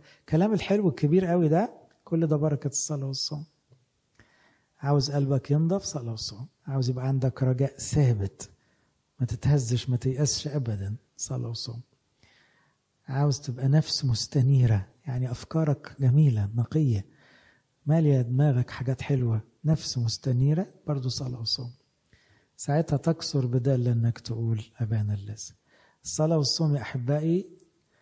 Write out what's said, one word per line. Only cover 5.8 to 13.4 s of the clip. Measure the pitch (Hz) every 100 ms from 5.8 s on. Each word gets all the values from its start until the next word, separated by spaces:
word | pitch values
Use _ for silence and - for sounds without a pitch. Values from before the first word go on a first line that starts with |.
صلاة | - 143 117
وصوم. | 110 - 104 135 _ -
عاوز | 135 127
يبقى | 127 131
عندك | 135 131 -
رجاء | 127 123 139 -
ثابت، | - 151 131 107 98 - - _ _ _ _ _ _ -
ما | 123
تتهزش، | 120 135 147 117 123 -
ما | 123
تيأسش | 135 131 143 - 151
أبدا، | 147 117 101 98 113 _ -
صلاة | - 127 117
وصوم. | 113 - 117 - _ _ _ _ _ _ _ _ _ _ _ -
عاوز | 135 147
تبقى | 127